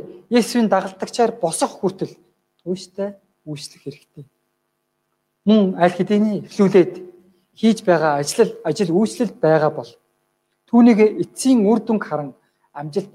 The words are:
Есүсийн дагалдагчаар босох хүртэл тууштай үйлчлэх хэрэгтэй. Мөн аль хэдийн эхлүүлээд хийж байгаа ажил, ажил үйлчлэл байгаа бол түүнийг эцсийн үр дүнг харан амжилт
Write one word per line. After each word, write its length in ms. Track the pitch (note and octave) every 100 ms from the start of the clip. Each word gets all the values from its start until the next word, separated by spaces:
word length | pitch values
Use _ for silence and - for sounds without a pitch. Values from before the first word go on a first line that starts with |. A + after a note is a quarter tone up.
| - - _
Есүсийн 360 | A#3+ A3 A#3+ G#3+
дагалдагчаар 640 | F#3+ F#3+ - G#3 - A3+ A3+
босох 440 | E3 - C4+ -
хүртэл 360 | F#3 - - - _ _ _ _
тууштай 560 | E3+ F#3 - - G3+ G3+ _ _
үйлчлэх 400 | D3+ D3 - -
хэрэгтэй. 400 | D3 - _ - C3 _ _ _ _ _ _ _ _ _ _ _
Мөн 320 | G3 A3 F#3+ F3+
аль 160 | F3+
хэдийн 560 | F3+ F3+ G#3 G#3+ F#3 -
эхлүүлээд 640 | - G3 G3 D#3+ - - - _ _ _ _
хийж 240 | A3 G#3+
байгаа 360 | - E3 D#3 C#3+
ажил, 360 | D3 - G#3 -
ажил 260 | D#3+ D3+ F3
үйлчлэл 400 | F3 A3 - G#3+ -
байгаа 340 | D#3 D#3 D3+
бол 180 | D3 A#2 _ _ _ _ _ _ _ _
түүнийг 320 | A#3 A#3+ G#3 G#3+ F#3
эцсийн 420 | F#3 - C4 B3 G3
үр 140 | A3
дүнг 200 | A3+ G#3+
харан 280 | - D3+ C#3 - _ _ _
амжилт 380 | D3 D3+ F#3+ -